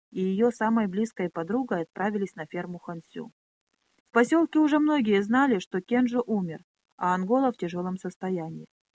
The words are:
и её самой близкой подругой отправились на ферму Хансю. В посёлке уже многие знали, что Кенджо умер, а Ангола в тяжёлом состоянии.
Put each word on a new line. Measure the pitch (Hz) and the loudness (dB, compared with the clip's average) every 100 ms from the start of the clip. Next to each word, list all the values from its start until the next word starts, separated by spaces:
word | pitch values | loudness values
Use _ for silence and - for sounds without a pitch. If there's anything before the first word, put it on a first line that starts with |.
| _ | _
и | 185 | -4
её | 190 190 233 | -2 2 2
самой | 233 220 226 208 | 2 0 2 0
близкой | 185 220 - 175 | -2 -4 -4 -6
подругой | 170 165 240 247 175 | -4 -4 -2 -2 -4
отправились | 160 - 202 208 190 - | -4 -4 -4 -2 -6 -8
на | 156 | -10
ферму | 175 175 175 | -8 -8 -10
Хансю. | - 170 - - - _ _ _ _ _ _ _ _ | -12 -12 -12 -14 -14 _ _ _ _ _ _ _ _
В | |
посёлке | 233 240 320 320 311 | 2 4 4 4 4
уже | 302 302 | 4 4
многие | 302 294 214 202 | 2 2 2 2
знали, | 202 254 277 202 | 2 2 4 2
что | - 185 | -2 -6
Кенджо | - 240 247 247 | -2 0 2 0
умер, | - 214 175 156 _ _ _ - | -2 -2 -4 -8 _ _ _ -4
а | 180 | -2
Ангола | 180 190 247 269 | 0 0 2 0
в | 226 | -2
тяжёлом | 175 175 185 185 | -6 -4 -6 -6
состоянии. | 180 - 190 185 160 160 156 _ _ | -8 -8 -4 -4 -6 -12 -16 _ _